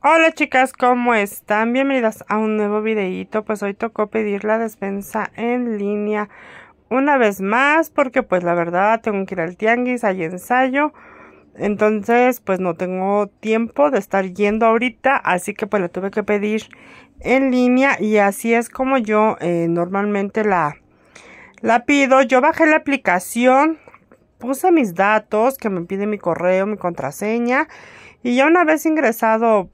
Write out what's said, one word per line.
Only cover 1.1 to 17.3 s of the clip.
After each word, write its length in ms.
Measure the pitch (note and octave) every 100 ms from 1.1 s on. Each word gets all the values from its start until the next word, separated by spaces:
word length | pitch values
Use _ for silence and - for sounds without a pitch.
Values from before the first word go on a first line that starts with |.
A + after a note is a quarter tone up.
| A3+
están? 580 | G3+ - _ G#3 A3+
Bienvenidas 500 | B3 C#4 C4+ A3+ A3 -
a 80 | G#3+
un 180 | A3 G#3+
nuevo 260 | G#3 G#3
videíto. 640 | G#3+ A3 F#3+ F#3 F#3+ G#3+
Pues 180 | G#3+ G#3+
hoy 120 | G3+
tocó 340 | G3 A#3 - G#3+
pedir 380 | A3 G#3+ G3+ G#3
la 120 | A3
despensa 760 | A3+ A3 G3 G3 G3 A3 G3+ -
en 420 | A#3 B3 A#3+ G#3+
línea 520 | G3+ G#3 G#3 G#3+ G#3 - - - - _ _
una 280 | A#3+ C#4 C#4
vez 240 | A3+ F#3+
más 480 | F#3+ A3+ C#4 D#4 D#4+
porque 340 | - C4+ C4
pues 180 | - F#3
la 120 | F3
verdad 480 | F3 E3+ F3 G3+ A3+
tengo 240 | A3 G3+ F#3+
que 100 | F3+
ir 60 |
al 160 | E3 F3+
tianguis, 480 | G#3+ A#3+ B3 B3 A3+
hay 180 | F#3+
ensayo. 680 | D#3+ F3+ - B3 C4 C4 D4+ - - - - - _ -
Entonces 840 | G3+ G3+ G#3+ G#3+ G3+ A#3+ B3 B3
pues 220 | - F#3
no 140 | F#3 E3
tengo 520 | F3+ F#3 F#3+ G3+ G3+ _
tiempo 500 | G#3+ A3 A3+ - D4
de 80 | C4
estar 320 | G3 G3 F#3+
yendo 340 | F3+ G#3 A3 A3+
ahorita, 520 | A3+ B3 A#3+ C4 C4
así 360 | - F3+ -
que 140 | G#3 G#3
pues 140 | G#3
la 80 | F3
tuve 200 | F#3 F#3+
que 140 | G3+
pedir 460 | G3+ G#3 G#3 G#3+ - - - - - _
en 320 | -